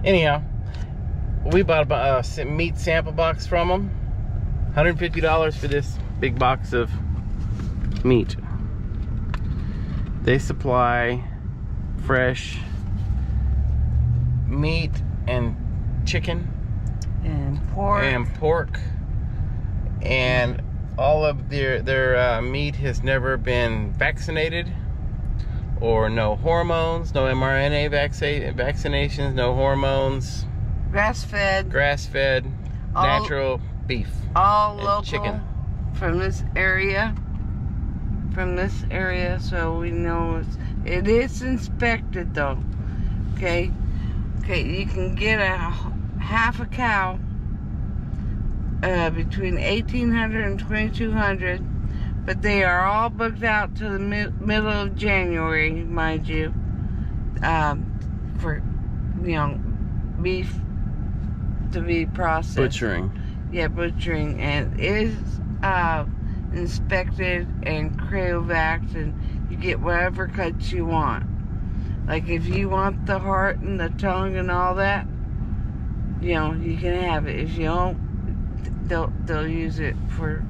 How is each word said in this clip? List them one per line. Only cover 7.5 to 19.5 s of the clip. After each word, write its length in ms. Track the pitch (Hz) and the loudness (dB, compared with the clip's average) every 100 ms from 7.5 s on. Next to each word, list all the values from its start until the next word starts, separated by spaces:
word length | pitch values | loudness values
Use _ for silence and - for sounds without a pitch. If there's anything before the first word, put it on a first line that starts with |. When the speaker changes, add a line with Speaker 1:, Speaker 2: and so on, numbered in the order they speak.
| - - - - - 127 | -2 -2 -2 -2 2 4
Speaker 1:
meat. 300 | 120 - - - - - - - - - - - - - - - - - - - - | 4 4 -4 -4 -4 -4 -4 -4 -4 -2 -2 -2 -2 -2 -2 -2 -4 -4 -4 -4 0
They 140 | - 131 | 2 4
supply 840 | - 135 135 123 120 120 120 123 120 - - - - - - - - | 2 -2 2 4 4 4 2 0 -4 -6 -6 -6 -6 -4 -4 -4 2
fresh 540 | 131 127 131 - - - - - - - - - - - - - - - - - - - - - | 4 4 0 -4 -6 -4 -4 -2 -2 0 0 0 2 2 2 2 2 4 4 4 4 2 2 2
meat 440 | 143 156 165 160 - - - - | 2 2 2 0 0 -2 -2 0
and 280 | 123 117 - - - - - - | 0 0 -2 -2 0 0 0 0
chicken 420 | 170 180 165 - - - - - - - - | 0 0 -2 -2 -4 -2 -2 -2 -2 -2 -2
Speaker 2:
And 360 | 160 151 139 143 - | 0 0 0 0 -2
pork. 300 | 185 202 202 | 0 2 4
Speaker 1:
and 300 | 135 123 120 - | 4 2 0 0
pork, 440 | 156 165 147 - - - - - - - - | 2 2 0 -2 -2 -2 -2 -2 -2 -2 -2